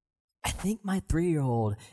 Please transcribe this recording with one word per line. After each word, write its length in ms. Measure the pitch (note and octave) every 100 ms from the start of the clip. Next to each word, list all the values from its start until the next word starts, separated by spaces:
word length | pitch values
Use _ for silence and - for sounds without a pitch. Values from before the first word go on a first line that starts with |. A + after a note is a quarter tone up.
| _ _ _ _ -
I 60 |
think 340 | - F#3 A3 G3
my 160 | F#3+ -
three-year-old 680 | D#3 F3 D#3 C3 A#2 A2 G2+ -